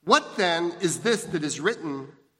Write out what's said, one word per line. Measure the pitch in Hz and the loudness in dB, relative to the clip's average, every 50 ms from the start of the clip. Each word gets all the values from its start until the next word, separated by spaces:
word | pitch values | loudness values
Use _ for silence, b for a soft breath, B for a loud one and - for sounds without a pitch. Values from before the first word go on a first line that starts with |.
| _ | _
What | 180 240 302 294 - - | 6 4 4 4 -2 -2
then | - 196 175 170 165 175 170 170 - | 0 2 2 2 2 0 -2 -2 -2
is | 196 170 156 - | -2 -2 -2 0
this | - 226 233 208 - | 0 0 0 0 -2
that | - - 165 151 | -4 -4 -4 -2
is | 147 - 131 | -4 -4 -2
written? | 147 202 233 - 165 156 139 135 135 135 - _ _ _ _ | -2 -2 -2 -2 -6 -8 -8 -8 -10 -14 -18 _ _ _ _